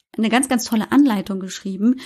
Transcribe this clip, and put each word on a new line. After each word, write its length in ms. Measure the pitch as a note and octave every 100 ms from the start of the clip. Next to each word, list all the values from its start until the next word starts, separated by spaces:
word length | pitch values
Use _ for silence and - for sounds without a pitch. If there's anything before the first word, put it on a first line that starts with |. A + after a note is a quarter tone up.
| _ -
eine 120 | A3
ganz, 180 | A3+ C4+
ganz 160 | B3+
tolle 300 | - A3+ G3+
Anleitung 480 | C#4 C#4+ G#3 G3 F#3+
geschrieben, 580 | F#3 - F#3+ F#3+ A3 C4